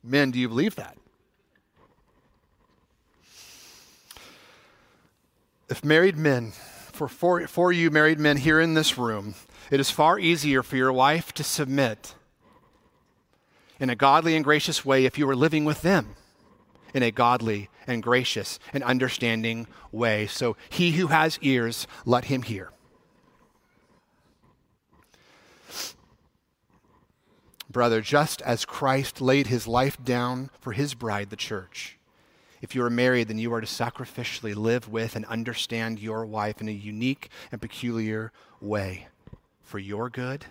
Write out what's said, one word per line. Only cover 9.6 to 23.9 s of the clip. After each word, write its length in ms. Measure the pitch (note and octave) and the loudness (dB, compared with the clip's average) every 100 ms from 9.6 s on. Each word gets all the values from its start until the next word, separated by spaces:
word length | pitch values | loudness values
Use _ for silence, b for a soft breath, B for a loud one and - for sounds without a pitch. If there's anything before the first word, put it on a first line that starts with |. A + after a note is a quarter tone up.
| B | B
it 100 | C#3 | 0
is 100 | C#3 | 2
far 280 | - D#3 G3 | 4 4 4
easier 440 | F3 E3+ D3 C3+ | 2 2 2 0
for 140 | B2 C3 | 0 0
your 160 | C3 | 2
wife 380 | B2+ C#3 D#3+ - | 4 4 4 -2
to 100 | - | -8
submit 720 | D3 - C#3 C#3 C3 G#2+ - - _ _ _ _ _ _ _ _ _ _ _ _ b b b b | -6 -4 -2 0 0 -2 -14 -20 _ _ _ _ _ _ _ _ _ _ _ _ b b b b
in 120 | C3 | -4
a 60 | A#2+ | 4
godly 380 | C3+ D3 E3 | 6 6 6
and 100 | D#3+ | 2
gracious 380 | C#3 D3+ D#3 D#3 | 4 2 2 -4
way 220 | C3+ C3+ | 2 4
if 140 | C3 - | 4 2
you 80 | C#3+ | 0
were 100 | C3 | 2
living 300 | D#3 D#3 D3+ | 2 2 0
with 160 | D3 | 0
them 320 | E3+ F#3+ A2 - _ _ _ _ _ _ B | 2 2 0 -12 _ _ _ _ _ _ B
in 80 | C3+ | 0
a 80 | A#2+ | 0
godly 580 | G#2+ A#2+ B2 A2+ G#2 G2+ B - | 4 4 4 0 -4 -6 B -6
and 140 | A#2+ | -6
gracious 560 | A2 B2 B2+ - F#2+ - B | 2 2 2 -4 -6 -12 B
and 100 | C#3 | -6
understanding 840 | B2 B2+ B2+ - A#2+ A2+ A2+ A2+ A2+ B B | 0 0 0 -2 -2 0 -2 -6 -10 B B
way. 340 | A2 A#2 G#2+ G#2+ | -2 0 0 -2
So 300 | - B2 G#2+ B | -4 -4 -4 B
he 220 | - F3 | 0 2
who 160 | D#3+ F3 | 2 2
has 300 | D#3 D#3+ - | 2 2 0
ears, 460 | C#3+ B2+ A#2 A#2 - B | 0 2 0 -6 -12 B
let 200 | - B2 | 0 0
him 180 | B2 C3 | 0 -6
hear. 300 | A#2 G#2 F#2 _ _ _ _ _ _ _ _ _ _ _ _ | -4 -10 -12 _ _ _ _ _ _ _ _ _ _ _ _